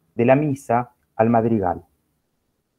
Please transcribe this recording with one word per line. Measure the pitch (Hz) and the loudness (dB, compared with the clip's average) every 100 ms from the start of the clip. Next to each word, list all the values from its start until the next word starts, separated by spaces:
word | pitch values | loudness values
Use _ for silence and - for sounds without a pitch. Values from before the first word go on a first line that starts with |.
| _ - | _ -2
de | 120 | 2
la | 135 | 2
misa | 151 135 - 117 123 _ _ - | 0 -6 -4 -4 -4 _ _ -2
al | 113 | 2
madrigal. | 117 113 113 90 87 - _ _ _ _ _ _ _ _ | 2 0 -2 -2 -6 -12 _ _ _ _ _ _ _ _